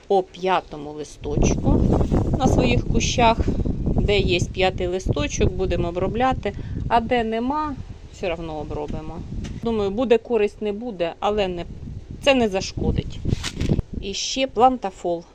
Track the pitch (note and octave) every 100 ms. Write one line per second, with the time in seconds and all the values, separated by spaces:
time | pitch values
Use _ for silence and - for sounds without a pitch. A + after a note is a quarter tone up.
0 | - G3 F#3 F3+ F#3 E3+ - D3+ D3 D3+
1 | D3 - - - - - - - - -
2 | - - - - B3+ B3+ B3+ B3 - B3+
3 | - B3+ A#3 A3+ - - - - - -
4 | - G3+ F#3 F3 - F#3+ F#3 F#3 F3+ F#3
5 | - C#4+ D4 - G3+ F#3 F#3 F3 F3 F3
6 | F#3+ G#3+ C4 C4 G3+ - - - - A#3
7 | A3+ B3 A3 A3+ B3 D4+ D4+ C4 - -
8 | - - F#3+ E3 E3 D3+ D3 D3+ D3+ D#3
9 | D#3 E3 - - - - A3+ A3 G3 G3+
10 | A#3+ A#3 - A#3 G#3 - G#3 G3+ B3 F3+
11 | E3+ - G3+ G#3+ F#3 F3 E3+ - - -
12 | - - C#4 C4 A3 F#3+ - - D#3+ -
13 | - - - - - - - - - -
14 | G3 F#3+ - C4+ C4+ G#3+ B3+ B3 G3 -
15 | F3 E3+ -